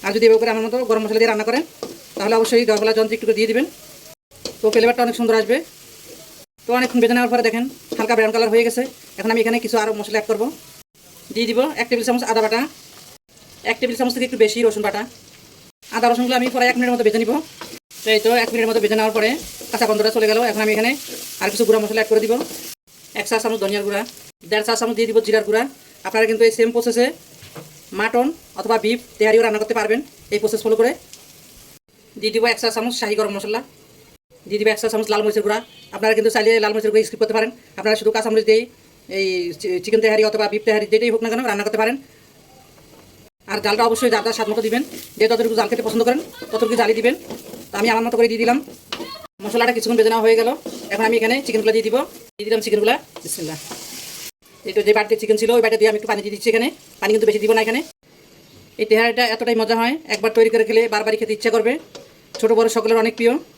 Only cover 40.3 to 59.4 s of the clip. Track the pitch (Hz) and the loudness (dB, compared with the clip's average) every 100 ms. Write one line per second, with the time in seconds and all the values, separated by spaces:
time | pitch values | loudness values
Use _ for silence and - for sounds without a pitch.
40.3 | 214 208 214 220 214 208 214 240 220 226 | 0 -2 -2 0 0 2 2 2 0 0
41.3 | 233 247 202 208 214 220 269 - - _ | -2 -2 -2 -2 0 0 -2 -10 -20 _
42.3 | _ _ - - - - - - - - | _ _ -20 -20 -20 -20 -20 -20 -20 -20
43.3 | _ - 208 208 214 233 226 247 220 226 | _ -10 -6 -2 0 2 2 2 2 0
44.3 | 226 214 214 220 240 302 - - - 220 | -4 -2 -2 -2 -2 -4 -10 -16 0 2
45.3 | 226 226 220 214 233 214 214 226 277 - | 2 2 0 0 -2 -2 0 2 0 -4
46.3 | - - 220 220 226 214 220 233 330 - | -14 -6 -2 0 0 0 2 0 -2 -8
47.3 | - - - - 202 226 226 226 233 233 | -16 -14 -18 -10 -2 0 0 0 2 2
48.3 | 220 233 254 - - - - - 807 622 | 2 0 0 -4 -20 -16 -14 -12 -14 -18
49.3 | _ 202 233 240 233 220 233 220 226 220 | _ -4 0 0 0 0 2 2 4 4
50.3 | 226 233 294 - - - 202 220 233 226 | 4 2 -2 -10 -14 -10 -2 0 2 2
51.3 | 262 269 220 214 220 220 240 339 - - | -2 -2 0 2 2 0 -2 -2 -10 -20
52.3 | - 214 220 214 208 214 285 - - 165 | -12 -2 -2 0 0 2 0 -4 -18 -12
53.3 | - 160 156 - - - - - - - | -10 -8 -10 -14 -16 -16 -16 -16 -16 -18
54.3 | _ _ - 220 208 202 214 208 220 214 | _ _ -14 -4 0 2 2 2 -2 2
55.3 | 214 226 240 226 220 214 214 214 208 202 | 2 4 2 2 4 2 2 -2 -4 -4
56.3 | 202 226 226 254 - - - 196 214 220 | -4 0 0 0 -6 -20 -6 0 2 2
57.3 | 214 214 226 220 240 330 - _ _ _ | 0 2 2 2 -2 -4 -14 _ _ _
58.3 | - - - - - 220 220 233 233 240 | -20 -20 -20 -20 -8 0 2 2 0 -2
59.3 | 220 | -2